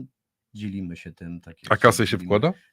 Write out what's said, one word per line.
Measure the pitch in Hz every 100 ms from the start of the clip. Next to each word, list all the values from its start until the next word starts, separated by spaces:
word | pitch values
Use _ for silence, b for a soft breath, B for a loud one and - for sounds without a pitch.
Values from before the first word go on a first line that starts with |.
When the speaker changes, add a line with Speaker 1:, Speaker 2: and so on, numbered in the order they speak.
| - _ _ _ _
Speaker 1:
dzielimy | 107 104 98 92 85
się | -
tym, | 80 85 85
tak | - - -
Speaker 2:
A |
Speaker 1:
jest, | 110
Speaker 2:
kasę | 123 110 107
się |
Speaker 1:
dzielimy, | 92 90
Speaker 2:
wkłada? | 104 147 196 b